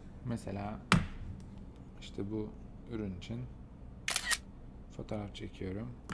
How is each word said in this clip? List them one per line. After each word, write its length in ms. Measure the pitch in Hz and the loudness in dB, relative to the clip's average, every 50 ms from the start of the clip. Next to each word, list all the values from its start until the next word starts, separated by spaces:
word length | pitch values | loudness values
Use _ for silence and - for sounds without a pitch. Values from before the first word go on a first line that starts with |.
| - - - - - | -8 -8 -8 -4 0
Mesela 540 | 123 117 113 - 107 98 101 101 104 113 - - - - - - - - - - - - - - - - - - - - - - - - - | 0 0 2 2 0 0 2 2 0 0 0 6 8 8 10 8 6 2 -2 -2 -2 -4 -4 -6 -6 -6 -6 -8 -8 -8 -10 -10 -10 -10 -8
işte 300 | - - - - 101 101 | -8 -4 -2 -2 0 2
bu 200 | 107 107 107 107 - - - - - - - - | 2 2 0 0 -2 -6 -8 -8 -8 -10 -6 -2
ürün 280 | 120 110 107 98 92 90 | 0 0 2 2 0 -2
için 220 | - - 113 120 127 120 - - - - - - - - - - - - - - - - - - - - - - - - - - - - - | -2 -2 -2 -2 -2 -4 -6 -8 -10 -10 -10 -10 -10 -10 -10 -4 0 2 2 4 4 6 4 4 4 0 -10 -10 -10 -8 -8 -10 -10 -6 -4
fotoğraf 380 | - 117 - 110 107 101 98 - | -4 -2 0 0 0 0 0 -2
çekiyorum. 540 | - 110 95 - - 95 92 95 101 117 123 120 - - - | -4 -4 -4 -2 -2 0 0 0 0 -2 -2 -4 -6 -4 -4